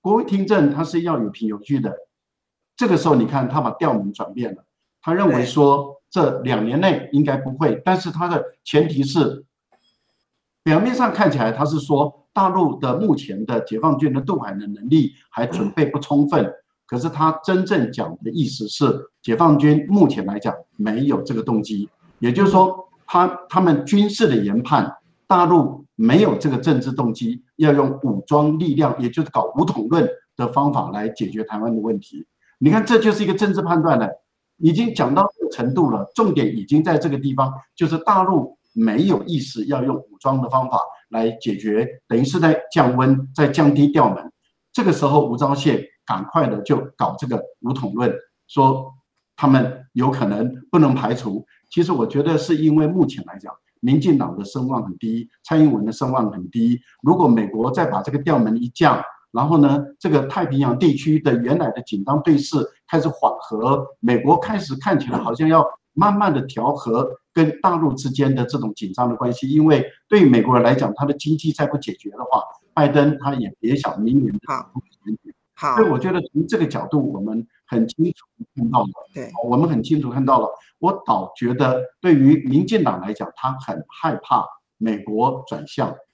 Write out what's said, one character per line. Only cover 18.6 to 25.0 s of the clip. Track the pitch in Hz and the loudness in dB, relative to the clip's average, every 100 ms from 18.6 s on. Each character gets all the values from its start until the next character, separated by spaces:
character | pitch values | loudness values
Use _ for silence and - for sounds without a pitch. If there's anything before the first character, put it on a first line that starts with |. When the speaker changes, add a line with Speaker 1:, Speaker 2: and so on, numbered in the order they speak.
| 107 | -10
Speaker 1:
是， | - 180 139 - _ | -2 -2 -2 -8 _
解 | - | -4
放 | 113 165 147 | 2 4 6
军 | 151 151 143 | 4 2 2
目 | 202 151 | 4 4
前 | 139 95 | 2 -6
来 | 104 | -6
讲 | 113 - - _ | -6 -8 -14 _
没 | 107 110 143 | -4 -2 0
有 | 127 | -2
这 | - | -2
个 | 113 | -6
动 | 113 113 | -2 -2
机， | 107 104 104 _ _ _ | -2 -6 -8 _ _ _
也 | 120 | -2
就 | 175 | 2
是 | 196 | 4
说， | 185 185 - - _ - | 6 4 2 -14 _ -2
他， | 180 180 - - | 2 2 -2 -4
他 | 185 | 2
们 | 180 143 139 | 4 2 2
军 | 202 208 | 2 2
事 | 202 214 | 2 2
的 | 120 | 2
研 | 101 104 | 0 -2
判， | - - - - | 0 0 0 -6